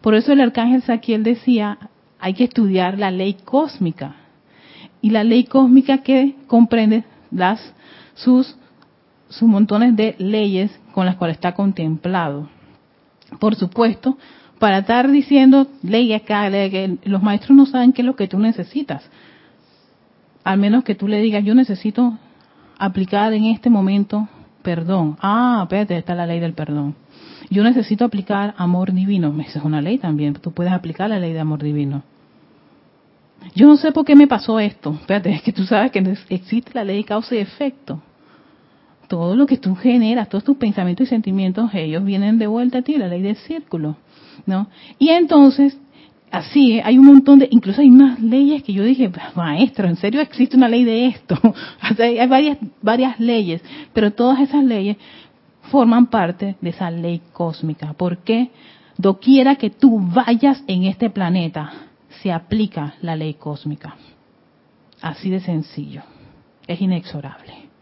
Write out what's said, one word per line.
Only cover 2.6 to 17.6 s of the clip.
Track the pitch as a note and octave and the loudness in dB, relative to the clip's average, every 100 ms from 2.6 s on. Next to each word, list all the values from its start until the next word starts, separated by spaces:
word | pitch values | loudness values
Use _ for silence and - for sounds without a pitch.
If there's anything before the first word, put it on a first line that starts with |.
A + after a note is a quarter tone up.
| G#3 F#3+ F3+ G3 | 0 0 -2 -2
la | G3+ | -4
ley | F#3 F#3+ F#3+ | -4 -4 -6
cósmica. | - C4+ D4+ - F3+ - C#3 C#3+ _ _ _ _ _ - - _ | -4 -2 -2 -4 -6 -6 -14 -16 _ _ _ _ _ -20 -20 _
Y | G#3+ | -2
la | A3 | 0
ley | A3 A#3 | 2 2
cósmica | B3 C4+ C4 C4 C4+ C4+ | 2 2 6 4 4 -2
que | C4+ C4+ C#4 C#4 - | 0 0 0 -4 -2
comprende | A#3 A#3 A3+ G#3+ A3 A3 _ _ | 2 4 2 0 0 -4 _ _
las, | F#3 F#3 A3 - _ - - - | -4 -2 -2 -10 _ -20 -20 -20
sus, | - - B3+ C4 - _ _ _ _ _ _ _ | -6 2 2 0 -8 _ _ _ _ _ _ _
sus | - A3+ | -2 2
montones | G3+ G#3 G#3 A#3+ | 2 2 2 2
de | A3 A3 - | 2 -2 -4
leyes | F#3 G#3+ G#3 F#3+ G3+ - _ | -4 -2 -2 -2 -4 -8 _
con | - | -4
las | F#3 F#3 | -4 -2
cuales | E3+ D#3+ | -6 -4
está | F#3 | -6
contemplado. | F3+ G3 F#3+ D#3+ D#3+ F3+ F#3 D#3+ C#3+ D3 _ _ _ _ _ _ _ _ - | -2 -4 -2 -6 -6 -6 -4 -6 -8 -12 _ _ _ _ _ _ _ _ -6
Por | G#3+ | -4
supuesto, | A3 F3+ - A#3 - C4 C4+ - - _ _ | -2 -6 0 -2 0 -6 -6 -10 -20 _ _
para | G#3+ G3 | 0 0
estar | F#3+ A#3 C4 | 0 0 2
diciendo | C#4+ C#4 C#4+ C4+ C#4 C4+ - | 2 2 4 6 6 2 -4
ley | F3+ A3+ A#3+ | -4 0 0
acá, | G#3+ G#3+ G#3 G#3 | -2 -2 -4 -2
ley | G3 G3 | -2 -2
acá, | F#3+ F#3+ F3+ | -4 -4 -6
los | - G3 | -4 -2
maestros | G#3 G3+ - | 0 -2 4
no | C#4 | 6